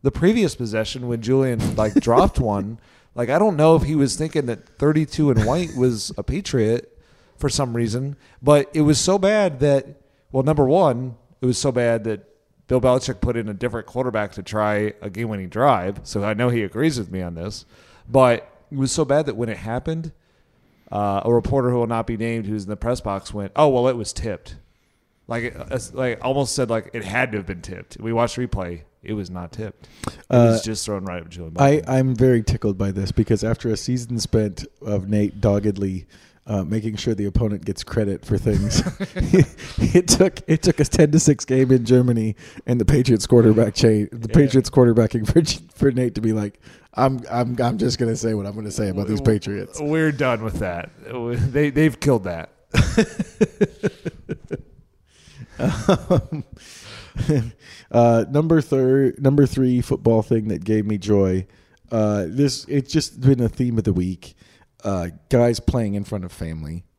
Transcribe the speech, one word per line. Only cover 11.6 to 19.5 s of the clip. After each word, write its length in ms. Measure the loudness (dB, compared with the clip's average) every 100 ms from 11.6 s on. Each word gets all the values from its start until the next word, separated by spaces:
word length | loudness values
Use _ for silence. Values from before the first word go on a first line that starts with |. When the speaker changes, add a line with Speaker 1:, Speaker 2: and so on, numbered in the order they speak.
| -2
Speaker 1:
bad 320 | 0 0 0
that 240 | -4 -8 _ _ _ _ _
Bill 120 | 0
Belichick 400 | 2 2 0 -4
put 160 | -4 -2
in 120 | -6
a 60 |
different 320 | -6 -6 -6 -8
quarterback 460 | -6 -4 -4 -6
to 100 | -8
try 500 | -8 -2 0 0 -2 -6
a 80 | -14
game-winning 400 | -8 -8 -8 -8
drive, 520 | 0 2 2 -2 -8
so 180 | -8 -4
I 120 | -4
know 160 | 0 0
he 120 | 0
agrees 360 | -4 -2 -2 -2
with 120 | -8
me 120 | -8
on 120 | -8
this, 300 | -10 -12 -12 -18 _ _ _ 0
but 440 | 4 4 2 -4 _ _
it 60 | -4
was 160 | -4
so 120 | -2
bad 220 | 0 0 0
that 80 |
when 140 | -6
it 80 | -6